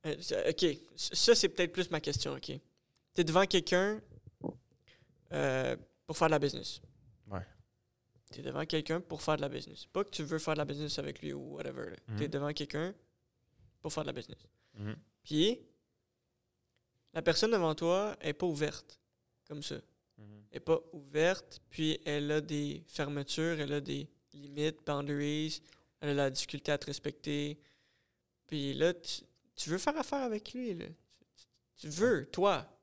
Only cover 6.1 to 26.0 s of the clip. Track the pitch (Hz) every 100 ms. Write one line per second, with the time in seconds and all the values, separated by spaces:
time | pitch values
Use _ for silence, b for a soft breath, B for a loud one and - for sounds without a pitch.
6.1 | - 160 151 147 135 - - - _ -
7.1 | _ - 95 90 - _ _ _ _ _
8.1 | _ _ - - 135 160 160 151 165 175
9.1 | 151 - 151 143 131 - - - - 202
10.1 | - 151 160 156 156 147 143 147 147 143
11.1 | 143 151 139 135 143 139 131 - - -
12.1 | 104 147 151 147 147 147 147 175 208 _
13.1 | _ _ _ _ _ - _ 160 156 147
14.1 | 135 - 107 - _ _ - 104 110 _
15.1 | _ - 151 196 247 - _ _ _ _
16.1 | _ _ _ _ _ _ _ _ _ _
17.1 | 165 156 160 220 220 165 156 165 180 208
18.1 | 196 156 147 180 147 147 - - - _
19.1 | _ _ _ _ 151 - - - _ _
20.1 | _ 104 104 104 - - 165 - - 139
21.1 | 147 170 185 - - _ - 156 147 -
22.1 | 147 147 151 151 147 147 147 - - 143
23.1 | 143 139 - 165 160 143 147 143 143 156
24.1 | _ _ 143 143 143 151 156 - 143 143
25.1 | 143 147 151 156 160 b b b _